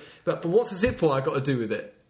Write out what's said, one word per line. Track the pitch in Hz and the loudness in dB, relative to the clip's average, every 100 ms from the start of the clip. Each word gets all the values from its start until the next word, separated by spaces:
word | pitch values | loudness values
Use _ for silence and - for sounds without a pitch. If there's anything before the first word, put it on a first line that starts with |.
| - - 170 | -14 -8 -4
But, | - | -2
but | 165 | 2
what's | 208 233 | 2 2
the | 185 | 0
zip | 240 - | 0 2
wire | 160 135 | 2 2
got | - 135 | 0 0
to | |
do | 139 127 | 0 0
with | 107 | 0
it? | 101 - - _ | -4 -6 -18 _